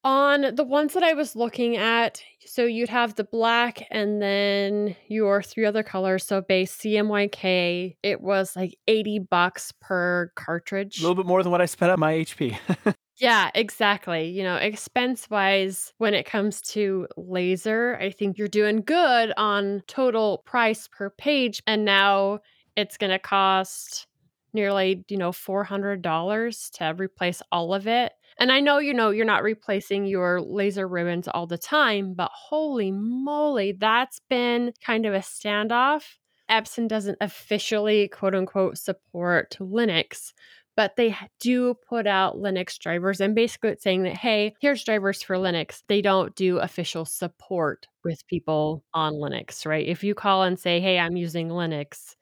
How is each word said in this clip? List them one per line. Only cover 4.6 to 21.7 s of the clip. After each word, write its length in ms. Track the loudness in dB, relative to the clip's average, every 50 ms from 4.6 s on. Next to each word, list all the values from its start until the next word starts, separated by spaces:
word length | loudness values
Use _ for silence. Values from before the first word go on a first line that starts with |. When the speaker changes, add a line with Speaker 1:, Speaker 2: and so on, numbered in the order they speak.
| 0 0 0 0 -2 -2 -4 -8 _
Speaker 1:
your 360 | _ -2 0 2 4 2 2
three 220 | 0 -4 -2 0 0
other 200 | 2 2 0 -4
colors, 400 | -2 -4 -2 0 2 0 0 0
so 160 | -2 -2 -2
base 320 | 0 2 2 2 2 0
C 260 | -4 -8 -4 0 0 2
M 100 | 2 2
Y 200 | 2 0 0 0
K, 680 | -4 -4 -2 0 2 2 2 0 -2 -2 -4 -8 -8 _
it 180 | -2 -2 -2 -2
was, 360 | 0 0 0 0 0 -2 -4
like, 200 | -6 -6 -6 -6 _ _ 2
eighty 320 | 2 2 2 -2 -4 -4
bucks 520 | -2 0 2 2 2 2 0 -6 -14 -14 -16 _
per 520 | -8 -4 -2 0 0 0 0 0 -2 -4 _
cartridge. 640 | -12 -6 -6 -6 -6 _ -6 -6 -6 -6 -6 -6 -2
Speaker 2:
A 40 |
little 120 | 0 0 0
bit 120 | 0 2
more 160 | 2 2 2
than 100 | 4 2
what 100 | 2 2
I 40 | 2
spent 260 | 2 2 2 2 2
on 80 | 4 4
my 120 | 2 2
H 240 | 2 0 -2 -4 -4
P. 220 | -4 -4 -2 -2 -6
<laughs> 60 | -4 -4 -4 0 _ -2 -2 _ _ _ _ 0
Speaker 1:
Yeah, 320 | 2 4 4 4 4 2 2
exactly. 760 | 0 -2 -2 -2 0 2 2 2 0 -2 -4 -4 -2 -2 -4
You 140 | -4 -4 -2
know, 120 | -2 0
expense-wise, 1400 | 0 0 -2 -4 -6 -14 -4 _ -2 0 0 -4 -6 -8 _ 0 2 4 4 4 4 2 0 -4 -6 -10 -12 _ _
when 160 | 0 2 2
it 100 | 0 -2
comes 380 | -2 -2 0 0 0 -2 -4
to 440 | -12 -6 -2 -2 0 0 0 -2 -4 -6 -10 -14
laser, 800 | -10 -6 -4 -2 0 0 0 0 0 -2 0 0 0 -2 -2 -2
I 120 | -4 -6
think 260 | -4 _ -4 -4 -2 -4
you're 100 | -6 -2
doing 320 | 2 2 2 4 2 0
good 540 | 0 2 2 4 4 6 6 4 4 2 0
on 460 | 0 0 2 2 2 0 -2 -4 -4 -8
total 520 | -8 -4 0 0 2 2 2 2 0 0 -2 _
price 420 | -4 0 2 2 2 0 -2 -8 -20
per 220 | -10 -8 -8 -8
page. 520 | _ -4 0 2 2 2 2 0 -2 -4 _
And 180 | -2